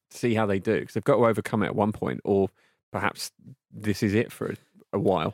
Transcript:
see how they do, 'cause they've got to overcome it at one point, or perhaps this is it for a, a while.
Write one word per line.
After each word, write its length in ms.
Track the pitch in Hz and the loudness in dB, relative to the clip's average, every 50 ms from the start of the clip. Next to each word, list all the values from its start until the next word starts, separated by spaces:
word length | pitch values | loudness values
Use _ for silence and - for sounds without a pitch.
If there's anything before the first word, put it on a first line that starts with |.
| _ _ | _ _
see 240 | - - - 120 113 | -10 -4 -2 0 2
how 120 | 110 110 | 2 2
they 140 | 101 98 98 | 2 0 0
do, 240 | 90 110 107 76 - | 0 0 0 -2 -2
'cause 100 | - - | -4 -6
they've 80 | 113 - | -4 0
got 120 | - 143 - | 2 4 4
to 80 | 123 | 4
overcome 380 | 113 110 104 101 - - 107 95 | 4 4 2 -2 -2 0 0 0
it 40 | - | 0
at 80 | - | 0
one 160 | 104 104 107 104 | 0 0 0 0
point, 260 | - - - 62 - - | -2 -4 -4 -4 -4 0
or 240 | - 101 98 98 92 _ _ _ _ _ _ _ _ | 2 2 2 2 2 _ _ _ _ _ _ _ _
perhaps 400 | - 101 95 104 - - - - - _ - - 131 _ _ _ | -6 -2 -2 -2 -2 -4 -10 -12 -14 _ -20 -20 -20 _ _ _
this 300 | - 110 104 104 98 - 113 | -14 -8 -4 -4 -2 0 0
is 100 | 104 98 | 2 2
it 180 | 110 - - | 2 0 -2
for 160 | - - 104 98 | -4 -8 -8 -8
a, 80 | 98 - _ _ _ _ - _ - | -8 -10 _ _ _ _ -12 _ -4
a 60 | 101 | -2
while. 340 | 80 104 92 82 78 98 | 0 2 2 2 0 -2